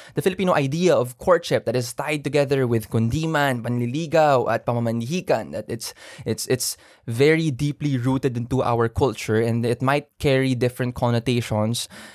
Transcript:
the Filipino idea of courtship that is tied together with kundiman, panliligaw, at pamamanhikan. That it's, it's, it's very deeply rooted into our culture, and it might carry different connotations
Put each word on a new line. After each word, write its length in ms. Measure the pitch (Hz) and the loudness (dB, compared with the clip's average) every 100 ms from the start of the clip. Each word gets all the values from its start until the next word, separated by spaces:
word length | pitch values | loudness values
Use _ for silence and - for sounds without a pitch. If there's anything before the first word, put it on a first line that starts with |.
| - | -8
the 80 | - | -4
Filipino 320 | 190 185 185 | -2 0 0
idea 400 | 151 135 160 180 | 2 0 2 4
of 240 | 131 123 - | 4 2 -2
courtship 460 | - 175 - 123 - | 2 2 2 -2 0
that 80 | |
is 180 | 123 120 | -2 -4
tied 300 | - 139 151 | -6 -4 -4
together 460 | 143 143 139 139 123 | 0 0 2 2 2
with 200 | 113 104 | 0 0
kundiman, 720 | 117 113 156 160 156 139 123 | 0 0 0 0 2 2 0
panliligaw, 880 | 120 120 120 139 165 160 151 135 117 | -2 -2 -2 -4 0 2 4 4 2
at 120 | 117 | -2
pamamanhikan. 840 | - 120 117 117 117 180 - 123 80 | -2 -2 0 -2 -2 -4 0 -2 -2
That 160 | 78 - | -8 -8
it's, 240 | 117 - - - - | -8 -10 -14 -20 -10
it's, 220 | 120 110 - | -6 -6 -2
it's 300 | 123 - - - - - | -2 -2 -8 -16 -18 -8
very 440 | 117 147 160 160 | 0 2 4 0
deeply 480 | 123 147 - 147 131 | -2 -4 -4 -2 0
rooted 380 | 127 131 135 120 | 0 0 0 -4
into 260 | 120 131 | -2 -2
our 260 | 123 117 117 | 0 0 0
culture, 520 | - 135 107 - 110 | 2 0 0 0 2
and 260 | 113 117 117 | 2 0 0
it 160 | 120 | 0
might 260 | 127 147 - _ | 0 0 -2 _
carry 360 | 151 131 131 | 0 2 2
different 400 | 120 123 - 123 | 0 0 -2 -6
connotations 920 | - 120 120 123 120 - 107 107 120 - - - | -2 0 0 0 -2 0 0 0 -2 -6 -14 -20